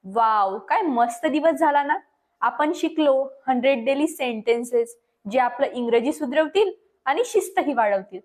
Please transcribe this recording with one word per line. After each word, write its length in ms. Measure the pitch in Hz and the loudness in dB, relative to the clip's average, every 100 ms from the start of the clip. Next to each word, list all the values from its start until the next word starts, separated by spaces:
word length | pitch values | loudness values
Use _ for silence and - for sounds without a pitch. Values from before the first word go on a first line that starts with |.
वाव, 560 | 190 208 226 214 196 202 | -4 0 2 2 0 -4
काय 220 | - 320 | -2 0
मस्त 440 | 359 240 240 233 320 | 0 0 0 0 -2
दिवस 260 | 294 320 | 2 2
झाला 320 | 285 311 285 | 2 2 2
ना? 140 | 285 370 _ _ _ _ | 0 -4 _ _ _ _
आपण 300 | 240 247 302 349 | -4 0 -2 0
शिकलो 520 | 320 320 294 269 269 - - | -4 0 2 2 0 -6 -2
हंड्रेड 380 | 254 262 269 233 | 2 2 2 0
डेली 220 | 277 311 | 0 -2
सेंटेन्सेस, 920 | 311 254 226 233 233 240 240 233 - _ _ 202 | -2 -6 -4 -2 -2 0 -2 -2 -8 _ _ -4
जे 80 | 247 | 0
आपलं 280 | 247 254 277 | 0 0 -4
इंग्रजी 460 | 247 233 233 247 | -2 0 0 0
सुधरवतील 580 | - 285 294 311 381 392 - _ _ - | -4 -2 0 0 2 0 -2 _ _ -4
आणि 160 | 311 494 | -2 0
शिस्तही 480 | 415 359 - 285 | 0 0 -2 -2
वाढवतील. 460 | 240 214 196 190 190 | 0 0 0 -4 -16